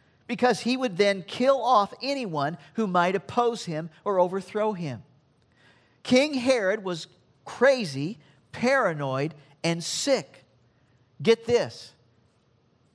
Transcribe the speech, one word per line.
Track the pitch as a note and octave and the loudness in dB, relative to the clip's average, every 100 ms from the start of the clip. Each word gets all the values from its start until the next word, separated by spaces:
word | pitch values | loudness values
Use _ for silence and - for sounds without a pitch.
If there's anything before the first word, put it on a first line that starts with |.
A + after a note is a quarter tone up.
| _ _ - | _ _ -8
because | A#3+ B3 F#3 | 0 2 2
he | A#3 B3+ | -2 -2
would | B3+ E3+ | -2 2
then | G3+ G3 | 2 2
kill | - - B3+ C4+ | -6 0 2 2
off | A#3 A3+ G3 - | 4 4 2 -4
anyone | C4 C#4 G#3+ D#3 C#3+ E3+ - | -6 -4 -4 -4 -4 -6 -12
who | - G#3+ | -4 0
might | F3+ F3 | 2 2
oppose | F#3 - B3 A#3+ A#3 | 0 -4 0 0 -2
him | F3 D#3 E3 _ | -6 -8 -8 _
or | G#3 F#3+ | -2 2
overthrow | F3+ F#3+ - G#3 G#3+ | 2 0 -6 -4 -2
him. | F#3 D#3+ A2+ - _ _ _ _ _ _ _ _ _ | -4 -8 -10 -16 _ _ _ _ _ _ _ _ _
King | - B3+ D4+ | 2 4 4
Herod | C4+ B3 B3+ F#3+ A3 | 0 0 2 2 -2
was | F#3 E3 - _ _ _ | -4 -8 -8 _ _ _
crazy, | - - B3+ C4 F3 C3+ D#3 A3+ _ _ _ | -14 2 4 4 -2 -4 -6 -8 _ _ _
paranoid, | - A#3+ C4+ G3+ D3+ C#3 C3 D3+ - - _ | -2 0 2 2 -2 -4 -2 -4 -6 -20 _
and | E3 E3+ | -4 -2
sick. | D#3+ - C#4+ B3 - - _ _ _ _ _ _ _ - | -4 -4 0 0 -2 -18 _ _ _ _ _ _ _ -4
Get | D3 A3+ - | 2 2 4
this. | A#3+ B2+ - - _ _ _ _ _ _ _ _ _ _ | 0 0 -8 -20 _ _ _ _ _ _ _ _ _ _